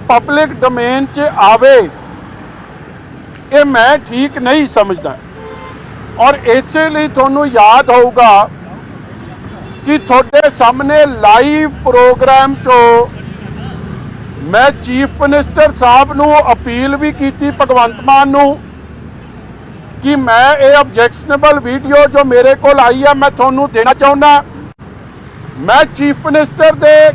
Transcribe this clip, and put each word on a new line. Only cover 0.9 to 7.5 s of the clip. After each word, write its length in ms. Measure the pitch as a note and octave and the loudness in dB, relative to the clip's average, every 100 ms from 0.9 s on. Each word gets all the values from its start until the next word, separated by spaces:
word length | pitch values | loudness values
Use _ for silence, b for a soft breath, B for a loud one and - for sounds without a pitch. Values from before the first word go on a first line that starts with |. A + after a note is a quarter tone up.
| B3+ C4+ | -4 -6
'ਚ 260 | - D4 - | -6 -6 0
ਆਵੇ, 540 | G3+ A3 B3+ C4+ F3+ B2+ - - - - - - - - - - - - - - - | 2 4 4 4 2 -6 -20 -20 -20 -20 -20 -20 -20 -20 -20 -20 -20 -20 -20 -20 -4
ਇਹ 120 | C#4 | 0
ਮੈਂ 340 | D4 B3+ A#3 D4 - | 0 2 2 0 -4
ਠੀਕ 280 | A#3 C#4 C#4+ | -6 -6 -4
ਨਹੀਂ 280 | B3 D4+ C#4+ | -2 -2 0
ਸਮਝਦਾ। 500 | - G3+ F3+ D#3 C3 - - - - - - - - - - | -2 -2 -4 -8 -12 -16 -20 -20 -18 -20 -20 -20 -20 -18 -2
ਔਰ 160 | A#3+ | 0
ਇਸੇ 540 | C#4+ B3 B3 C4 D#4 D#4+ | 0 0 -2 -2 -4 -4
ਲਈ 180 | D4+ D4+ | -4 -4
ਤੁਹਾਨੂੰ 380 | - C4+ C4+ | -2 -2 -2
ਯਾਦ 440 | D4 | -2